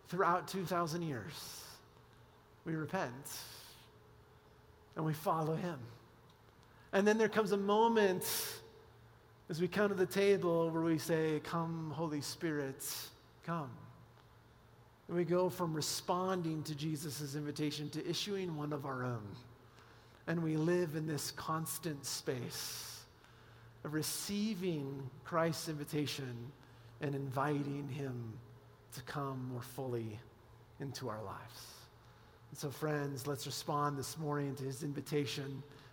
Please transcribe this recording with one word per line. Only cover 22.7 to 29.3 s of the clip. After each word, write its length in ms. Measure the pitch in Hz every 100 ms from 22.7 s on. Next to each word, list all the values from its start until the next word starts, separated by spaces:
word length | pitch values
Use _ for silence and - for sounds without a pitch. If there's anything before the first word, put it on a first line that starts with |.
| - - - - - - - - - - -
of 100 | 151
receiving 1160 | 151 147 - - 202 214 185 185 156 139 139 131 - -
Christ's 420 | 170 165 156 170
invitation 840 | 151 147 151 139 - 131 120 120 - - - - -
and 120 | 139
inviting 760 | 139 139 135 139 143 143 139 139
him 500 | 147 139 120 113 - - - - - -
to 80 | -
come 480 | - 151 139